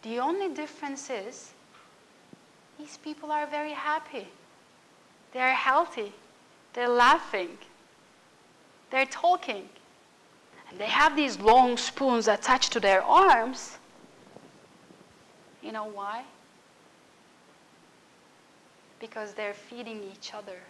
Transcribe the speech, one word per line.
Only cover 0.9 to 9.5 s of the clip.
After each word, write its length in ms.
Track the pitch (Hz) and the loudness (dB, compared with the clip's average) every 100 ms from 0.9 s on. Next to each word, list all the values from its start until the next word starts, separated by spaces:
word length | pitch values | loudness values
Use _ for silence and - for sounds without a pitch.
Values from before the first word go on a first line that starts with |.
| 269 - | -12 -10
is 420 | 233 196 277 - - _ - - _ _ _ _ - _ _ _ _ | -10 -10 -16 -20 -20 _ -20 -20 _ _ _ _ -20 _ _ _ _
these 200 | 302 - | -20 -16
people 340 | - 302 302 | -14 -14 -6
are 160 | 302 294 | -6 -4
very 260 | 294 302 | -6 -8
happy. 600 | 294 302 311 311 269 190 - _ _ _ _ _ _ _ _ _ | -8 -6 -6 -8 -14 -14 -20 _ _ _ _ _ _ _ _ _
They're 220 | 254 254 | -4 0
healthy. 580 | 262 277 269 339 - 208 - _ _ _ _ _ | 0 2 2 2 -4 -10 -12 _ _ _ _ _
They're 160 | - 240 | -4 0
laughing. 680 | 240 240 320 - 202 180 - - _ _ _ _ _ _ _ _ _ _ _ _ | 4 6 4 0 -8 -8 -12 -20 _ _ _ _ _ _ _ _ _ _ _ _
They're 160 | 262 262 | -2 -2
talking. 600 | - 339 359 359 | 0 2 2 -2